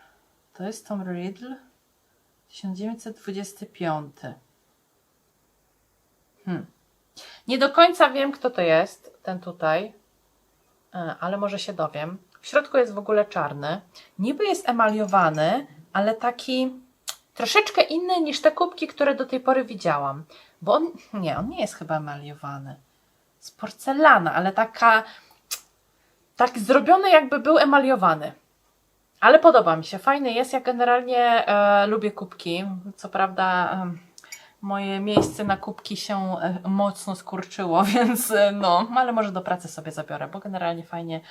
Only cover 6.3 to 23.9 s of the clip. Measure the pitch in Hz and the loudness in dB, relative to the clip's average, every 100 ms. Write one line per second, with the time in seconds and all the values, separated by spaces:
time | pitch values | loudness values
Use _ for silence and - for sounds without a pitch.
6.3 | _ 185 180 - _ _ _ _ - - | _ -8 -8 -10 _ _ _ _ -20 -20
7.3 | - - 254 269 277 339 349 294 262 277 | -16 -6 -2 2 6 4 6 2 2 -4
8.3 | 277 247 240 170 160 196 - - - - | -4 -4 0 2 4 2 -6 -20 -16 -12
9.3 | 185 180 170 160 160 208 - _ _ _ | -10 -12 -4 -2 -2 -4 -12 _ _ _
10.3 | _ _ _ _ _ _ 185 165 - 175 | _ _ _ _ _ _ -10 -10 -8 -6
11.3 | 202 202 196 - 180 156 147 156 185 _ | -4 -4 -6 -8 -6 -6 -6 -10 -12 _
12.3 | _ - 294 285 269 240 202 202 214 208 | _ -4 -2 0 0 0 -2 -2 0 0
13.3 | 185 147 143 143 185 - - - - 208 | -4 -6 -6 -6 -8 -10 -20 -16 -6 -4
14.3 | 285 415 359 - 233 220 214 202 190 165 | -2 -2 -2 -2 2 2 2 2 4 4
15.3 | 151 160 240 285 - - 190 208 220 240 | 2 2 0 -4 -16 -6 -2 0 0 -4
16.3 | 240 - 254 262 254 - _ - - _ | -6 -4 -2 -2 -6 -18 _ -14 -14 _
17.3 | - - 415 415 - - 320 359 359 302 | -8 0 2 2 2 0 -2 -2 0 -2
18.3 | 285 311 302 349 - 311 - 285 262 262 | 0 0 2 -2 -4 -8 -2 -2 -2 -4
19.3 | 254 254 262 240 190 175 147 143 139 160 | -4 0 0 -2 -4 -2 -2 -2 -8 -14
20.3 | - _ _ 165 294 330 - - 208 170 | -20 _ _ 0 0 0 -8 -14 -8 -4
21.3 | 143 214 339 214 - 156 156 147 143 147 | -4 -6 -6 -8 -8 -6 -6 -6 -12 -16
22.3 | 147 143 139 135 143 _ _ _ _ _ | -16 -14 -12 -14 -18 _ _ _ _ _
23.3 | _ - - 214 - - | _ -20 -14 -14 -8 -4